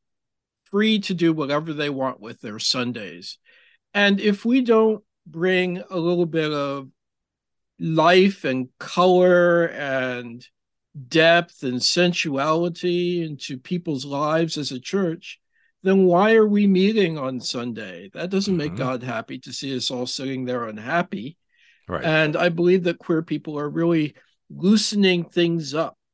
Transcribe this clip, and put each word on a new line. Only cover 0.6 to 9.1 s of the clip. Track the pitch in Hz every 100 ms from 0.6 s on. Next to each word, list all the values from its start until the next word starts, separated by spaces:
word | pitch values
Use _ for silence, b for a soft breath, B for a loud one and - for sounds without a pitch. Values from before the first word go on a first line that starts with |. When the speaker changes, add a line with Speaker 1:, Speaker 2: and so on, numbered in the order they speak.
Speaker 1:
free | _ 202 220 214
to | 202
do | 175 170
whatever | 156 139 147 165
they | 147 147
want | 135 131 -
with | 110 120
their | 117 107
Sundays. | - 131 123 113 95 85 - - b b b b _
And | 202 202 196
if | 214 202 233
we | 262
don't | 240 220 220 208 - _ 165
bring | 160 185 185 180 180 -
a | 180
little | 165 175 170
bit | 160 151
of | 147 143 139 131 _ _ _ _ _ _ _ _ -
life | 165 160 160 185 196 190 143
and | 131 127 -
color | - - 185